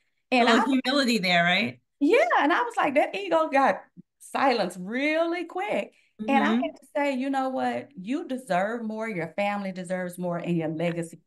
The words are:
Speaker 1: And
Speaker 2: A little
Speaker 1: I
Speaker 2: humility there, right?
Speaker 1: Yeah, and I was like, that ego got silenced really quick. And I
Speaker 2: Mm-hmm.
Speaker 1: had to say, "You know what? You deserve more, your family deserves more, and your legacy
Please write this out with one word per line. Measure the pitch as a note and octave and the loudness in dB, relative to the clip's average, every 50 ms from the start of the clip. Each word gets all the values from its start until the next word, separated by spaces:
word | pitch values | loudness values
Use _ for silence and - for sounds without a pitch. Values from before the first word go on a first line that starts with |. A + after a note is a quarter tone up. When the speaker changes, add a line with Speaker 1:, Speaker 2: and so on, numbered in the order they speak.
| _ _ _ _ _ - | _ _ _ _ _ 0
Speaker 1:
And | B3 B3 A#3 B3+ | 2 4 6 6
Speaker 2:
A | |
little | A3+ B3+ A#3+ - C4+ | 6 4 4 2 2
Speaker 1:
I | B3+ | 0
Speaker 2:
humility | - B3+ C#4 C#4+ C4+ A#3 A#3+ G3+ | 0 2 2 2 2 2 2 2
there, | F3 F#3 F3+ E3+ E3+ | 2 2 4 4 4
right? | F3 F3+ F#3+ A3 B3 - - _ _ _ - | 4 2 2 0 -4 -6 -12 _ _ _ 0
Speaker 1:
Yeah, | C#4 D4+ G#4+ C5 E5+ F5 C#5 G4+ | 2 4 4 4 4 4 4 2
and | C#4+ C#4+ | 4 2
I | F4 A4 A#4 | 2 2 0
was | A#4 A#4 | -2 0
like, | G#4 E4+ D#4 B3 | 0 0 2 4
that | D4 F#4 - - | 2 2 2 -2
ego | F#4+ G4+ F4+ E4 D#4+ D#4+ D4+ | -6 -4 0 0 2 2 2
got | C4 C4+ C4+ A3+ - - - _ _ - - _ _ _ | 2 2 4 2 2 -2 -6 _ _ -20 -20 _ _ _
silenced | - - - - - C#4 A#3+ A3 G3+ F#3 E3 F#3 | -18 -8 -2 0 2 2 2 2 0 -4 -4 -10
really | F3+ F#3+ A#3 B3+ C#4+ D4+ D#4 D#4+ E4+ E4+ E4+ F4+ E4+ | -10 -8 -4 -2 -2 0 0 0 0 0 -2 -4 -6
quick. | E4+ - F4+ G4+ G#4 F#4+ G#3 - - _ _ _ _ _ - G#3+ | -6 -6 -6 -4 -2 -4 -4 -4 -6 _ _ _ _ _ -8 -2
And | G#3+ - F3+ C#4+ | 2 2 2 4
I | |
Speaker 2:
Mm-hmm. | D4 A3+ A#3+ | 2 2 0
Speaker 1:
had | E4+ D#4 - | 0 -4 -8
to | - - - - | -12 -16 -6 -4
say, | D4 C#4+ C#4+ C4+ | -2 0 0 0
"You | B3 C4 C#4 | -2 -2 -2
know | C#4 C4+ C4 | -2 -2 -2
what? | C4 B3+ C4 B3+ B3 A#3+ B3 B3 - - | -2 -2 -2 -2 -2 -2 -4 -8 -12 -16
You | F#3 F3+ G#3 C4+ E4 F4+ | -12 -6 -4 -4 -4 -4
deserve | C#4+ C4 B3 - - F3+ F3 F#3+ G#3+ A#3 A#3+ A3+ | -6 -8 -8 -4 -2 0 0 0 -2 -4 -6 -6
more, | G#3+ A3 A3 A3+ | -6 -6 -6 -6
your | A3+ G#3 E3+ D#3+ - - | -6 -4 -6 -6 -6 -4
family | - G3+ G3+ G3+ G3+ G3 F#3+ | -4 -2 -2 -2 -4 -6 -6
deserves | F3+ F#3 F3+ E3+ F#3 F#3 F#3 F3+ F3 | -8 -8 -8 -6 -6 -4 -6 -6 -6
more, | F3+ F3+ F3 F3 | -6 -4 -4 -4
and | E3+ - F3 E3+ | -4 -2 -2 0
your | E3 D#3+ | 0 0
legacy | D#3 D#3+ D#3 E3+ F3 E3 E3+ E3 E3 - - _ | -2 -2 -2 -2 -2 -2 -4 -6 -8 -10 -16 _